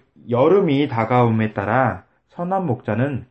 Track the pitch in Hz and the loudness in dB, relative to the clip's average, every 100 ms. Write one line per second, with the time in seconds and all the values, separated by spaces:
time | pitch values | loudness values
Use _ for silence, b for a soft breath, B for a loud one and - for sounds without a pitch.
0 | _ _ 110 117 151 202 175 139 143 117 | _ _ -4 2 4 4 2 0 0 -2
1 | 110 123 120 110 107 107 98 120 123 92 | 0 2 2 2 -2 -4 -2 0 0 -4
2 | - _ _ - 175 190 175 120 - 107 | -12 _ _ -10 -6 -4 -4 -4 -4 -4
3 | 139 127 - | -4 -6 -12